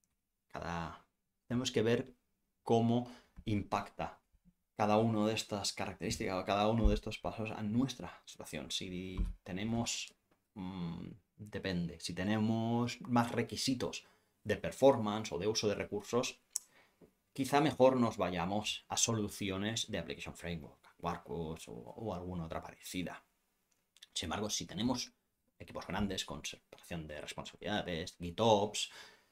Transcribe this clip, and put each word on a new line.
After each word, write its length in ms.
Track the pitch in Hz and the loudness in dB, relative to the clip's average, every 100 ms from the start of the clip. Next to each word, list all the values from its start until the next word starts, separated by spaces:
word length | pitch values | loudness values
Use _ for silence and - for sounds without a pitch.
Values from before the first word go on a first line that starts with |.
| _ _ _ _ _ | _ _ _ _ _
Cada... 580 | 73 80 85 80 - _ _ _ _ - | -10 -4 -4 -6 -10 _ _ _ _ -4
Tenemos 240 | 120 127 | -2 0
que 120 | 120 | 2
ver 300 | 110 123 - - _ _ _ _ | 4 2 0 -12 _ _ _ _
cómo 480 | - 117 117 120 123 - _ - - | 2 4 6 4 0 -10 _ -10 -2
impacta 760 | 101 90 101 - - 80 - _ _ - _ _ - | -2 0 -2 -2 -6 -6 -6 _ _ -20 _ _ 0
cada 220 | 104 107 | 4 6
una 300 | 113 110 107 | 6 4 2
de 60 | |
estas 400 | 110 - 101 98 | 0 -2 -2 -2
características 680 | - 101 90 95 - 107 92 | -4 -6 -4 -4 -2 -2 -2
o 40 | 98 | 2
cada 220 | 101 107 | 4 4
uno 220 | 113 107 | 6 6
de 60 | 104 | 4
estos 220 | - - | 0 -6
pasos 340 | 87 101 110 | -6 -4 -6
a 100 | - | -4
nuestra 600 | 107 110 131 - 85 - - | 0 2 0 -2 -12 -14 -20
situación. 460 | - - 78 65 | -16 -10 -8 -6
Si 480 | - 95 90 92 92 87 - | -6 -6 -6 -6 -2 -2 -4
tenemos, 720 | - 92 110 117 120 - - _ _ _ _ | -8 -4 -2 -2 -2 -4 -8 _ _ _ _
mm, 540 | 107 92 95 85 85 50 - _ - | -10 -8 -4 -6 -6 -10 -14 _ -16
depende, 640 | 104 101 95 90 85 - | -10 -6 -2 0 -2 -6
si 140 | - | -8
tenemos 880 | 87 98 110 110 113 113 117 120 - | -2 0 2 4 2 2 2 0 -4
más 300 | - 120 120 | 0 2 4
requisitos 760 | 117 117 104 - 123 - - - _ _ _ | 0 -2 -2 0 0 -2 -6 -14 _ _ _
de 120 | 104 98 | -2 -2
performance 800 | 80 - 135 127 107 107 110 | -2 6 8 8 2 -2 -2
o 40 | - | -2
de 100 | 104 | 0
uso 200 | - 107 | 2 0
de 80 | 95 | 0
recursos, 640 | 90 104 - 120 - - _ - - - _ _ - _ _ | -2 -6 -2 0 0 -6 _ -10 -10 -20 _ _ -20 _ _
quizá 260 | - 131 143 | -4 2 4
mejor 380 | 151 123 127 131 | 4 8 8 8
nos 180 | 117 101 | 2 2
vayamos 720 | 90 90 87 104 110 - - | 0 0 0 0 0 -4 -4
a 80 | - | 0
soluciones 960 | - 110 101 - 101 95 104 113 - | 2 2 0 -4 -4 -2 -2 -2 -4
de 80 | 98 | -4
Application 360 | 69 71 - 73 | -6 -8 -10 -10
Framework, 520 | 85 85 67 - - | -8 -8 -8 -18 -20
a 60 | - | -8
Quarkus 720 | 87 85 - 76 80 80 - | -4 -4 -6 -6 -6 -8 -12
o, 60 | |
o 400 | 57 58 - 110 90 | -14 -14 -8 -6 -6
alguna 300 | 90 90 80 | -6 -6 -6
otra 160 | 80 | -6
parecida. 640 | - - - 90 85 - _ _ _ _ _ _ _ - - | -8 -14 -8 -6 -6 -8 _ _ _ _ _ _ _ -20 -12
Sin 140 | - 82 | -8 -4
embargo, 220 | 92 104 | -4 -2
si 160 | - 85 | -4 -6
tenemos 460 | 82 120 123 - _ _ _ _ - | -2 -2 -2 -6 _ _ _ _ -20
equipos 280 | 87 - - | -14 -12 -6
grandes 360 | 92 101 90 | -2 -2 -2
con 220 | - 76 - | -6 -6 -8
separación 600 | - _ - - 85 78 | -12 _ -20 -10 -8 -8
de 140 | 76 | -10
responsabilidades, 960 | 71 - 69 - 85 104 87 82 87 - | -10 -10 -12 -8 -2 -2 -2 -4 -4 -8
GitOps, 760 | 87 87 113 104 104 - - - - - _ | -8 4 6 8 6 0 -6 -8 -20 -20 _